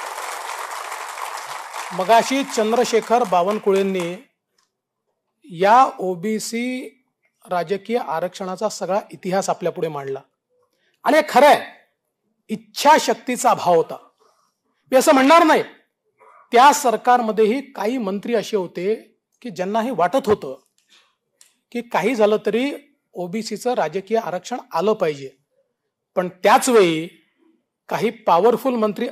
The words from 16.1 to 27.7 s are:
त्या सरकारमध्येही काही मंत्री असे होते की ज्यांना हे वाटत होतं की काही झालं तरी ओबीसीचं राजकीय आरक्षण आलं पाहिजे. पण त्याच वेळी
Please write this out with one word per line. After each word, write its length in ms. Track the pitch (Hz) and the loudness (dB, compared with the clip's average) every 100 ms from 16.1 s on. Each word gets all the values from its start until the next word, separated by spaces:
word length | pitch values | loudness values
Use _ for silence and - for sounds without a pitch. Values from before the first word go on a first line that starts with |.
| _ _ _ _ | _ _ _ _
त्या 220 | 233 277 | 6 6
सरकारमध्येही 880 | - 254 214 247 247 226 208 214 254 | 6 2 0 2 2 2 2 2 0
काही 360 | 277 - 202 262 | -4 -8 -6 -4
मंत्री 380 | 202 196 - 233 | -4 -6 -4 -4
असे 220 | 175 214 | -2 -4
होते 380 | 175 - 185 226 - _ _ _ | -4 -6 -4 -6 -8 _ _ _
की 80 | 247 | -14
ज्यांना 320 | 175 180 220 | -8 -6 -4
हे 100 | 226 | -4
वाटत 340 | 220 175 262 208 | 0 0 0 0
होतं 340 | 208 151 131 _ _ _ _ _ _ _ _ _ _ _ | -2 -2 -14 _ _ _ _ _ _ _ _ _ _ _
की 100 | 240 | -12
काही 340 | 233 185 180 254 | -6 -2 -2 2
झालं 220 | 208 214 - | 2 2 -2
तरी 280 | 208 269 - - _ _ | -2 -2 -6 -14 _ _
ओबीसीचं 600 | 214 180 214 220 208 247 | -12 -10 -8 -8 -8 -6
राजकीय 440 | 247 160 175 190 220 | -2 -2 -4 -4 -2
आरक्षण 400 | 226 180 - 247 - | -2 -4 -8 -12 -8
आलं 200 | 165 196 | -2 0
पाहिजे. 360 | 214 170 143 135 _ _ _ _ _ _ _ _ - | 0 -2 -4 -10 _ _ _ _ _ _ _ _ -6
पण 140 | 180 | -6
त्याच 400 | - 196 247 - | -2 4 4 4
वेळी 380 | 233 185 160 170 _ _ _ _ _ _ | 4 4 2 -6 _ _ _ _ _ _